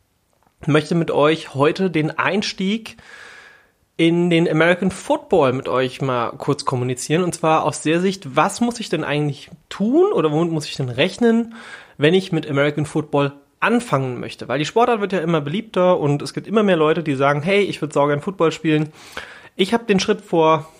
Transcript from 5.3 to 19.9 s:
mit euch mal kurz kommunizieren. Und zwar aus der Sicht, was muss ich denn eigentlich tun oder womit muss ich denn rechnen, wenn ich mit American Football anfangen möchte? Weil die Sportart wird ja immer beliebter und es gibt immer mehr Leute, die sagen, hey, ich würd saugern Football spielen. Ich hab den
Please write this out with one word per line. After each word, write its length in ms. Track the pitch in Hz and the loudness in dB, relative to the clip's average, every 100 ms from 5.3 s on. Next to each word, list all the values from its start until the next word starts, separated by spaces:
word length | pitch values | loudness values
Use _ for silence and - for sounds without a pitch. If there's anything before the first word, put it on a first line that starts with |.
| 185 135 | 2 2
mit 140 | 127 127 | 0 -2
euch 340 | 120 131 - | -2 -2 -2
mal 300 | 135 123 113 | -4 -2 -4
kurz 340 | 135 - 143 - | -4 -4 -4 -2
kommunizieren. 580 | 127 123 127 - 156 | -4 -2 -4 -2 -2
Und 120 | 185 - | -2 -2
zwar 280 | 160 160 | 0 2
aus 200 | 151 147 | 0 -2
der 160 | 151 170 | 0 0
Sicht, 360 | 185 190 139 139 | 0 -4 -4 0
was 240 | 175 - | 0 0
muss 200 | 240 233 | -4 -4
ich 100 | 214 | -4
denn 140 | 165 | -4
eigentlich 480 | - 147 151 139 - - - | -2 -2 -2 -4 -12 -20 -14
tun 420 | - 202 294 381 | -4 0 4 4
oder 200 | 233 156 | 2 0
womit 200 | 151 170 | 0 0
muss 140 | 160 147 | -2 -6
ich 100 | - | -6
denn 140 | 131 | -4
rechnen, 640 | 120 175 - 233 226 226 - - - - - | 0 -2 2 2 2 0 -8 -18 -20 -18 0
wenn 180 | 143 185 | 2 2
ich 160 | 185 | 2
mit 180 | 160 156 | -4 -2
American 380 | 139 147 147 147 | 0 0 0 -4
Football 460 | 165 151 147 139 139 _ - | -4 -2 0 -2 -4 _ -4
anfangen 600 | 175 240 233 139 131 120 | 0 0 0 -2 -2 -6
möchte? 280 | 120 - 110 | -10 -10 -6
Weil 100 | 131 | -4
die 80 | 151 | -2
Sportart 360 | 226 247 226 | 2 2 2
wird 120 | 202 | -2
ja 60 | 190 | -2
immer 200 | 160 165 | 0 -2
beliebter 600 | 143 180 220 185 180 180 | -2 -6 -4 2 2 4
und 240 | 143 143 | 2 0
es 100 | 143 | -4
gibt 140 | - - | -10 -2
immer 160 | 208 | 0
mehr 140 | 202 175 | 2 4
Leute, 260 | 151 160 | 2 2
die 100 | 151 | 0
sagen, 300 | 131 139 147 | 0 2 2
hey, 180 | 151 202 | 2 2
ich 180 | 196 147 | 0 -2
würd 140 | 151 | -4
saugern 280 | 147 143 143 | 0 2 0
Football 300 | 202 185 160 | -4 0 0
spielen. 400 | 156 160 151 156 - - - - - - - | 0 0 0 0 -6 -18 -16 -16 -18 -10 -4
Ich 160 | 196 | 0
hab 140 | 233 | 0
den 140 | 226 | 2